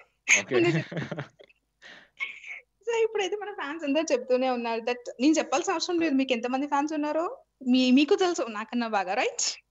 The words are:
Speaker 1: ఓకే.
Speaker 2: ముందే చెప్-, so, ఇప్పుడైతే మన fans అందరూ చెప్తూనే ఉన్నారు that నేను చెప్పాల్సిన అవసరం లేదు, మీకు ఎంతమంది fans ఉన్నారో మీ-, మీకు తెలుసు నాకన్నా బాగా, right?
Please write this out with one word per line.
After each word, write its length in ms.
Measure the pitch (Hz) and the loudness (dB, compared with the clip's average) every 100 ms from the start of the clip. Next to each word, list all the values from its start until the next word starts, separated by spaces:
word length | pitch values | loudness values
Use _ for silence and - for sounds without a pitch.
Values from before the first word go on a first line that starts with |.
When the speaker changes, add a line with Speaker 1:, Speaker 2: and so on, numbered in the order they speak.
| - _ - - | -20 _ 0 0
Speaker 1:
ఓకే. 160 | - 131 | 2 2
Speaker 2:
ముందే 140 | 339 | 4
చెప్-, 300 | 156 - 165 - 151 - _ - _ _ _ - - - - - - - - - _ 427 | 2 -2 -8 -8 -8 -10 _ -20 _ _ _ -20 -20 -20 -12 -12 -12 -16 -18 -20 _ -4
so, 140 | 453 | 0
ఇప్పుడైతే 320 | 440 415 370 415 | 2 0 -2 -4
మన 180 | 403 | -8
fans 300 | 381 285 320 | -8 -8 -6
అందరూ 200 | 285 302 330 | 0 0 2
చెప్తూనే 380 | 247 - 254 262 | -2 2 2 2
ఉన్నారు 320 | 240 233 226 | 0 -2 -4
that 300 | 233 247 - - | -4 -6 -8 0
నేను 140 | 285 | 4
చెప్పాల్సిన 400 | 320 320 277 381 | 4 2 0 0
అవసరం 260 | 330 359 339 | -2 -2 0
లేదు, 160 | 330 269 | 2 2
మీకు 180 | 262 | 0
ఎంతమంది 340 | 233 240 262 285 | -2 -2 -4 0
fans 260 | 277 302 | 0 0
ఉన్నారో 440 | 311 294 311 359 539 _ _ 262 | -2 -2 -2 -4 -8 _ _ 2
మీ-, 260 | 254 254 | 4 6
మీకు 220 | 262 302 392 | 6 6 4
తెలుసు 260 | 359 339 | 2 0
నాకన్నా 460 | 233 208 220 240 226 | -4 -6 -6 -4 -2
బాగా, 260 | 208 180 | -2 -2
right? 500 | 220 466 - - - _ | -2 -2 -2 -6 -6 _